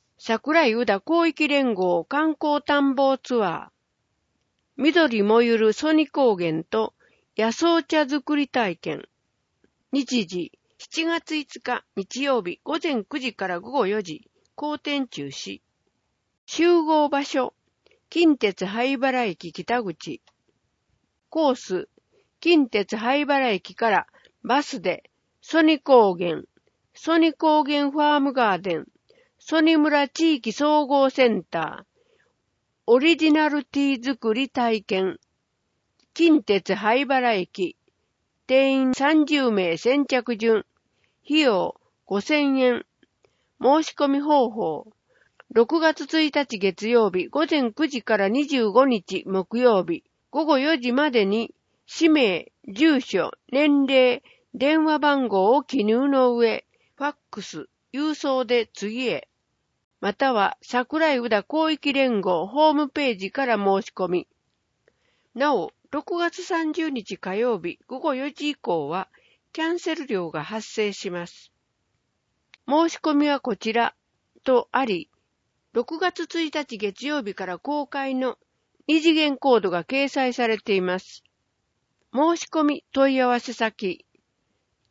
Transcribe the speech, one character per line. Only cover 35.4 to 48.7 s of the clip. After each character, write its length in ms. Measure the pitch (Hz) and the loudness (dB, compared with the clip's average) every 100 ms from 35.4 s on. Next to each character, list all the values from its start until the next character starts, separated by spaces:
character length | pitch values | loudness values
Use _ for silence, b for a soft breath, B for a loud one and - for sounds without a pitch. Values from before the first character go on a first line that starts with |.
| _ _ _ _ _ _ _ | _ _ _ _ _ _ _
近 300 | - 330 302 | 0 4 4
鉄 320 | - 202 - 196 | 2 -2 -2 -2
灰 300 | 214 247 262 | 0 0 2
原 280 | 269 247 214 | 0 0 0
駅、 420 | 175 - 180 - _ _ _ _ _ _ - | -4 -6 -8 -8 _ _ _ _ _ _ 0
定 260 | 262 269 | 2 4
員 220 | 269 262 | 2 0
三 320 | 254 277 311 294 | 0 2 2 2
十 260 | 302 254 | 2 2
名 260 | 208 180 165 | 0 0 0
先 280 | 226 277 277 | 0 0 0
着 300 | 262 240 226 | -2 -2 -2
順、 300 | 226 220 - _ _ _ _ _ | 0 0 -2 _ _ _ _ _
費 160 | - 302 | -2 0
用 400 | 285 196 170 - _ _ - | 2 2 -2 -6 _ _ -6
五 140 | 196 | -6
千 400 | - 302 285 269 | 0 0 2 2
円。 260 | 254 240 - _ _ _ _ _ _ - | 2 0 -6 _ _ _ _ _ _ -2
申 220 | 240 302 | 2 4
し 100 | 311 - | 2 -2
込 100 | 285 | 0
み 120 | 277 | 0
方 300 | 294 294 247 | 2 2 2
法、 420 | 220 175 151 220 _ b b b b - | -2 -6 -6 -10 _ b b b b -2
六 280 | 226 233 330 | 0 2 2
月 240 | 320 311 285 | 2 0 -2
一 260 | 320 311 | 0 0
日 280 | 294 277 214 | 0 -4 -2
月 280 | 190 180 214 | -4 -2 0
曜 240 | 240 214 | 2 4
日 160 | 180 180 | 0 -2
午 180 | 277 320 | -2 0
前 280 | 311 240 | 0 -2
九 120 | 214 302 | -2 -4
時 160 | 277 | -4
か 140 | - 214 | -2 0
ら 140 | 196 | 2
二 180 | 240 294 | 0 0
十 220 | 277 | 0
五 160 | 220 | 2